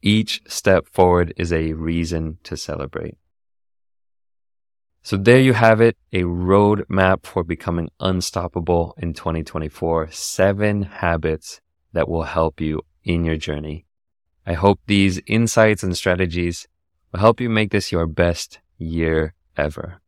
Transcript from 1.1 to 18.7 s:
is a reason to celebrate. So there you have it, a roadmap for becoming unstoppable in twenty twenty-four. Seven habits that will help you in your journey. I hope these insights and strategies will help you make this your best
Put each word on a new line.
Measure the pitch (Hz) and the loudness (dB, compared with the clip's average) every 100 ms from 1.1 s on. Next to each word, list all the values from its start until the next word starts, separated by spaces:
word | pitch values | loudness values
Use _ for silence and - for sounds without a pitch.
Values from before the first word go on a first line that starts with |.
| 87 85 - | 4 2 -2
is | 87 | -2
a | 85 80 | -2 -2
reason | 78 80 85 85 85 80 82 | -4 -4 -2 -2 -4 -6 -8
to | - 71 | -12 -12
celebrate. | - 78 69 - 73 - _ _ _ _ _ _ _ _ _ _ _ _ _ _ _ _ _ _ | -10 -8 -8 -8 -10 -14 _ _ _ _ _ _ _ _ _ _ _ _ _ _ _ _ _ _
So | - 101 | -6 0
there | 98 127 | 6 6
you | 131 | 6
have | 113 113 110 | 6 6 6
it, | 117 - _ | 4 2 _
a | 95 | -2
roadmap | 90 87 90 98 104 104 - 95 92 92 - | -2 -2 2 4 4 2 -2 2 2 2 -2
for | - | -6
becoming | 85 85 - 85 82 _ | -4 -6 -4 -4 -4 _
unstoppable | 95 92 87 - 87 - 82 87 85 - | -2 -2 -4 -6 -6 -6 -2 0 0 -6
in | 85 | -10
twenty | 82 - 82 | -6 -6 -6
twenty-four. | 80 80 78 - 82 82 80 | -6 -8 -10 -6 -2 -2 -4
Seven | - - - 95 98 104 104 | -10 -12 0 0 2 0 -2
habits | 98 - 87 85 80 78 - - _ _ _ | -6 -4 -2 -2 -2 -4 -8 -20 _ _ _
that | 85 76 | -4 -2
will | 82 | -2
help | 78 - 80 - | -4 0 -2 -2
you | 80 78 - _ | -6 -6 -8 _
in | - 85 | -4 -2
your | 82 80 | 0 -4
journey. | 76 73 76 76 _ _ _ _ _ _ | -6 -8 -8 -14 _ _ _ _ _ _
I | - | -8
hope | 85 98 98 - | 2 2 2 0
these | 101 98 90 - | 2 2 0 -2
insights | 107 117 - 110 104 | 0 0 4 4 2
and | 98 90 | -2 -4
strategies | - 90 90 85 87 87 - _ _ _ _ | -2 0 -2 -2 -4 -6 -14 _ _ _ _
will | 92 | 2
help | 107 113 | 2 4
you | 123 | 0
make | 110 107 | 0 0
this | 104 - | -2 -2
your | 87 85 | -2 -2
best | 78 87 82 - - _ | 0 0 0 -8 -16 _